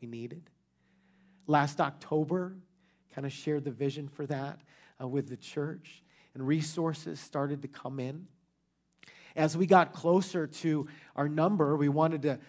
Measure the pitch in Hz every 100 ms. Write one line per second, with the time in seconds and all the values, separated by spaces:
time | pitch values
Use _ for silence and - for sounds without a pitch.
0 | 117 113 120 170 160 _ _ _ _ _
1 | _ _ _ _ - 151 143 - 143 143
2 | - 156 151 180 180 190 - _ _ _
3 | _ - 139 131 151 151 139 117 139 143
4 | 139 - 143 139 139 - _ _ - -
5 | 131 139 143 123 - 151 147 160 - -
6 | _ _ _ 135 131 156 156 175 165 156
7 | 170 147 - 143 143 143 139 - 131 135
8 | 127 156 190 _ _ _ _ _ _ _
9 | - - - - 156 165 185 185 160 -
10 | 165 185 185 180 151 - 165 151 - -
11 | - - 147 151 175 202 143 151 143 147
12 | 160 160 147 127